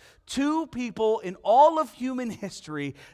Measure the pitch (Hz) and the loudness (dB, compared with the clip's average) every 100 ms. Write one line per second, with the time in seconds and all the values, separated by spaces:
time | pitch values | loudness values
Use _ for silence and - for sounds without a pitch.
0 | _ _ - - 285 320 311 247 240 208 | _ _ -10 -2 0 -2 -4 -8 -10 -2
1 | 220 220 185 185 190 233 302 320 269 - | 0 0 -4 -6 2 6 6 4 -4 -6
2 | 254 254 240 - 196 - - 151 139 - | -8 -6 -8 -8 -12 -12 -12 -8 -8 -10
3 | - | -20